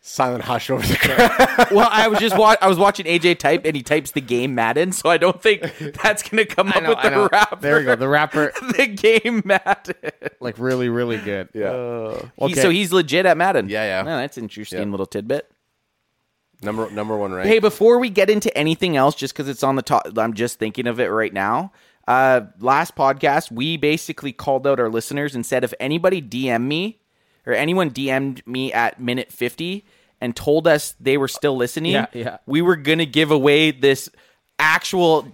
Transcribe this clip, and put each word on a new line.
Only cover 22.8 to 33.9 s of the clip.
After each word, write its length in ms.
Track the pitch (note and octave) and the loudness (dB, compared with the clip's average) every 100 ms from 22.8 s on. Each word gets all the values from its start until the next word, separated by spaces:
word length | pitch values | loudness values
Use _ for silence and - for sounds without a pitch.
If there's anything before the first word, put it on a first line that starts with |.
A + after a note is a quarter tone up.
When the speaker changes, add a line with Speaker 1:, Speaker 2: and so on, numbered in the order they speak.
| E3 - | 0 0
Speaker 2:
podcast, 560 | C#3 C#3 D3+ C#3+ - | 0 2 0 0 -2
we 240 | A2+ C#3+ E3 | -6 -4 -2
basically 560 | C#3+ D#3 - D#3 C#3+ | 0 -2 -4 -10 -10
called 340 | B2 - C3+ C#3 | -8 -4 -2 0
out 140 | C3+ | 0
our 80 | A#2 | 0
listeners 440 | A2+ - C#3 C#3+ C3 | -2 -4 -6 -6 -6
and 100 | A#2 | -4
said, 160 | B2+ | -2
"If 100 | B2 - | -2 -6
anybody 420 | C3 D#3+ F3+ F#3 | -4 0 0 -2
D 300 | B2+ A#2 C3 | -6 -6 -2
M 160 | A#2 B2 | -2 -2
me, 320 | D3+ G3 A3 _ _ _ _ - | -4 -6 -8 _ _ _ _ -4
or 60 | |
anyone 360 | A#2 D3 F3+ E3+ | -2 0 0 -2
D 200 | A2+ C3+ | -2 -2
M'd 320 | C3 C#3 C3 - | -2 -2 -8 -10
me 260 | B2+ C3 | -8 -4
at 280 | A2+ A#2 - | -2 -2 -4
minute 320 | A#2+ B2 A2 | -6 -4 -6
fifty 520 | - A#2+ - F3 G3 _ _ _ _ | -6 -6 -6 -8 -8 _ _ _ _
and 160 | B2 A#2 | -8 -6
told 320 | - D3+ D#3+ | 0 2 4
us 260 | D3+ - - | 2 0 -6
they 160 | B2 C#3 | 0 0
were 80 | C3+ | 0
still 300 | - D3 C3 | -2 -2 0
listening, 360 | A#2+ - E3 | -2 -2 -2
Speaker 3:
Yeah, 140 | C#3+ A#2+ | 0 -2
yeah. 240 | A#2+ A#2 - - | -6 -10 -10 -4
Speaker 2:
we 160 | C#3+ | 0
were 140 | F3 F3 | 2 2
gonna 300 | C#3+ D#3+ D#3+ | 2 0 2
give 260 | B2+ D#3 | 0 2
away 400 | D3+ C3+ D3 D#3 | 4 6 6 4
this 360 | C3+ C3+ | 4 2